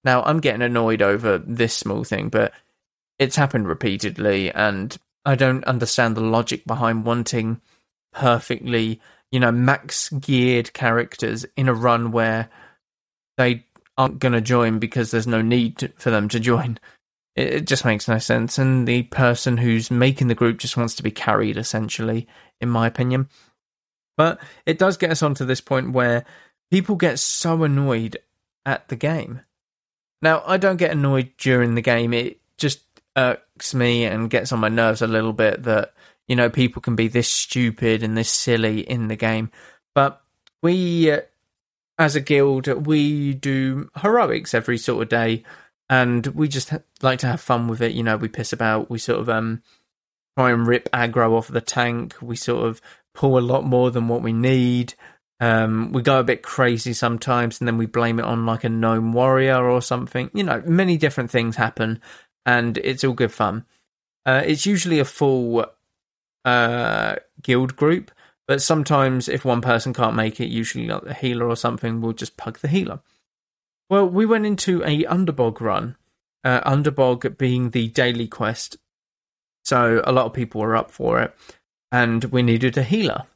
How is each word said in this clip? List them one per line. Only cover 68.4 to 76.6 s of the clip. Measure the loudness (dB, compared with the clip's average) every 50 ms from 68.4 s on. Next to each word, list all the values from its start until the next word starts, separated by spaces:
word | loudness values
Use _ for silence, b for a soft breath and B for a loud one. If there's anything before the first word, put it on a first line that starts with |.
| _
but | -2 -2 0
sometimes | 2 0 0 0 2 2 2 2 4 2 2 0 -2
if | -2 -4 -2 0
one | 0 0 0
person | 2 0 0 0 0 -4 -2
can't | 0 0 0 2
make | 0 -2 -2 -2 -4
it, | -6
usually, | -4 -4 -4 -4 -4 -6 -6 -6
like, | -6 -6 -6 -6
the | -12 -10
healer | -4 -4 -4 -2 -2 -2
or | -2 -2
something, | -2 -2 -4 -4 -4 -6 -6 -4 -4
will | -4 -6 -6
just | -6 -10 -12 _
pug | -12 -14 -14 -12 -8
the | -4
healer. | 0 0 0 -2 -2 -8 -12 _ _ _ _ _ _ _ _ _ _ _ _ _ _ _ _ _ _
Well, | 2 2 2
we | 2 2 2 2
went | 2 2 2 2
into | 0 -2 -2 0 0 0 0 0
a | 0 0 0 0
Underbog | 0 0 0 0 0 0 0 0 0 0 -2
run, | -4 -2 -2 -2 -4 -6 -10 _ _ _ _ _ _ _ _ _ -2
uh, | 0 0 0